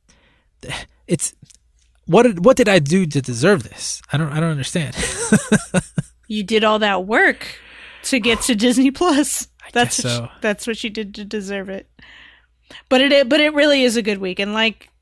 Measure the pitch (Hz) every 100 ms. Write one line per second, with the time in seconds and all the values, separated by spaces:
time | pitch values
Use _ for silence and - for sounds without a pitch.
0 | _ _ _ _ _ _ 151 - - _
1 | - 175 - _ - - _ _ _ _
2 | - 196 240 175 196 262 208 190 139 190
3 | 170 143 131 117 165 185 - - - -
4 | - 139 156 156 165 147 131 180 135 -
5 | - - 466 214 - 214 - 185 - -
6 | - _ - 214 190 220 214 214 214 185
7 | 190 247 381 - - - - - - -
8 | - 262 233 220 - 220 240 247 269 269
9 | 349 285 285 - - _ - 240 240 -
10 | 123 120 117 - 214 190 - 220 226 214
11 | 202 214 202 214 190 202 190 190 - _
12 | - - - _ _ _ _ - - 254
13 | 277 277 247 302 302 294 302 277 247 226
14 | 214 202 190 185 202 214 220 - - _